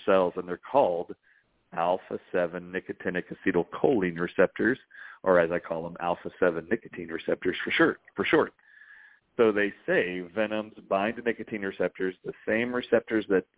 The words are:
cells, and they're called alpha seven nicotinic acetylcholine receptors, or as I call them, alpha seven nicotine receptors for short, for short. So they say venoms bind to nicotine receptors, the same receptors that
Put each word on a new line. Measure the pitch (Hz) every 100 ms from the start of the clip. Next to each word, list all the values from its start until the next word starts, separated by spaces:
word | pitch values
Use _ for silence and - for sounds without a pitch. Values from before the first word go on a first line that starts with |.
| -
cells, | 95 90 92
and | 90
they're | 90 -
called | 131 104 85 - - _ _ _ _ _ 87
alpha | 85 92 - - -
seven | 92 87 90 87
nicotinic | 90 - 95 95 90 -
acetylcholine | 87 95 87 82 - - 123 92 82
receptors, | 87 - 90 - 107 - _ - - -
or | 95 90
as | 85
I | 85
call | - 82
them, | 85 87
alpha | 87 85 87 -
seven | 90 82 80
nicotine | 90 80 - 85
receptors | 80 - 82 92 82
for | -
short, | - 160 - _
for | -
short. | - 156 110 - _ - - - - _ _ -
So | 113
they | 101 101 - -
say | 180 90 90
venoms | 90 90 107 107 107 - -
bind | 98 104 120
to |
nicotine | 117 113 110 107
receptors, | 98 - 90 - 92 92
the | - - -
same | 110 123
receptors | 123 123 117 - 110 101
that | 92 -